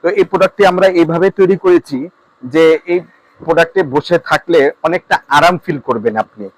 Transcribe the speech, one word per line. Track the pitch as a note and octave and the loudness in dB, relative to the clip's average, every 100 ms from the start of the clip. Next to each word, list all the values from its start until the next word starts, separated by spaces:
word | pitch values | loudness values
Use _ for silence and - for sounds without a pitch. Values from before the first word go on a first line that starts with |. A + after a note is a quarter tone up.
তো | E3+ | -2
এই | F#3 F3 | -2 -2
প্রোডাক্টটি | F3 F#3 - G3 | 0 -2 2 0
আমরা | F3+ F#3+ | 2 0
এইভাবে | F3+ E3 E3 F#3+ | 2 0 0 -2
তৈরি | F#3+ F#3 G3 | 0 0 2
করেছি | F#3+ F3 - C3 E3 _ _ _ | 4 2 2 -10 -10 _ _ _
যে | B2+ D3+ D#3+ D#3 F3 | -6 2 2 2 -2
এই | F3+ E3+ _ _ _ | -6 -6 _ _ _
প্রোডাক্টে | D#3 D#3+ E3 F#3+ | -4 0 0 -2
বসে | D#3 C#3+ - E3+ | -2 -4 -2 -4
থাকলে | - D#3 - E3+ C#3 - | -2 -6 0 0 0 -2
অনেকটা | D#3+ F3 _ F#3+ _ | -6 -6 _ -10 _
আরাম | C#3+ E3 F3+ | 2 2 0
ফিল | - D#3 | -6 -8
করবেন | - A#2 A2+ G#2+ | -4 -4 -2 -4
আপনি | - A2 G2 | -6 -10 -18